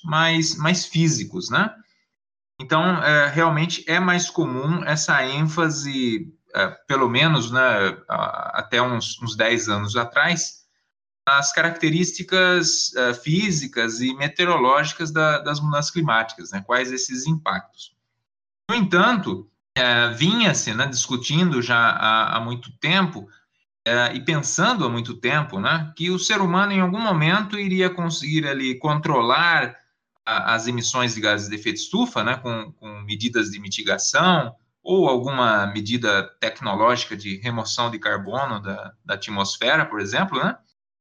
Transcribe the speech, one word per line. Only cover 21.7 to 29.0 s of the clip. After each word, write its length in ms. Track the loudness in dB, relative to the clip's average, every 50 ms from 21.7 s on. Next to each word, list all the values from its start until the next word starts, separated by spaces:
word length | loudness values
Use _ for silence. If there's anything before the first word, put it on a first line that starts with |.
| 2 4
há, 600 | 4 4 2 2 2 2 2 2 2 0 -2 -4
há 20 |
muito 320 | -4 -6 -8 -10 -12 -16 -16 -8
tempo, 500 | -4 0 0 2 0 0 -2 -8 -14 -16 -20 _ _ _ _ _ _ _ _ _ -4
é, 280 | 0 2 2 2 2 0
e 80 | -4
pensando 640 | -2 0 0 0 0 -2 -2 0 2 2 2 0 0
há 40 | -2
muito 260 | -2 -4 -4 -6 -8
tempo, 440 | -4 -2 0 0 0 0 -2 -4 -4
né, 320 | -2 0 0 -2 -2 -6 -8
que 140 | -6 -2 -2
o 80 | -2 -2
ser 220 | 0 -2 0 0
humano 320 | 2 2 2 2 2 2
em 80 | 2 2
algum 200 | 2 2 0 -2
momento 600 | 0 0 2 2 2 2 2 2 0 -2 -6 -4
iria 300 | -2 -2 0 2 2 0
conseguir 580 | 0 -2 -4 -4 -4 -6 -6 -2 -2 0 0 0
ali 300 | -2 -2 -2 -4 -4 -2
controlar 960 | -2 0 0 0